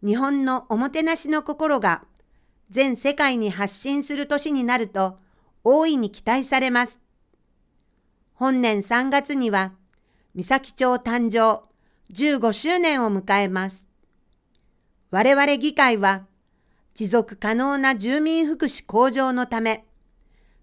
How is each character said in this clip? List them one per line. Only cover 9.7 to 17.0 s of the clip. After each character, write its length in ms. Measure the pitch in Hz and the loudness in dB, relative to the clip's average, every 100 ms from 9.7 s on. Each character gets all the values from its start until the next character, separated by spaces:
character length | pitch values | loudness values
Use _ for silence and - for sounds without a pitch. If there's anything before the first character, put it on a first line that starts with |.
| - _ _ _ _ _ | -8 _ _ _ _ _
三 80 | 180 | -8
崎 320 | 175 262 269 | -2 -2 -2
町 220 | - 254 247 | -2 0 0
誕 340 | 240 240 233 | -2 -2 0
生 320 | 226 220 214 _ _ _ _ - | 2 2 2 _ _ _ _ -14
十 300 | 180 294 277 | -2 0 0
五 140 | 226 | 0
周 260 | 214 311 359 | 0 0 2
年 260 | 330 269 220 | 2 2 0
を 100 | 196 | -2
迎 260 | 190 202 | 0 0
え 60 | 196 | 0
ま 220 | 185 190 | -2 -6
す。 160 | 190 _ _ _ _ _ _ _ _ _ _ _ _ - | -10 _ _ _ _ _ _ _ _ _ _ _ _ -4
我 240 | 185 247 277 | 2 4 4
々 220 | 285 277 | 4 2
議 180 | 294 294 | 0 2
会 220 | 262 214 | 2 4
は、 280 | 196 190 190 _ _ _ _ _ _ | 2 0 -6 _ _ _ _ _ _
持 120 | - | -8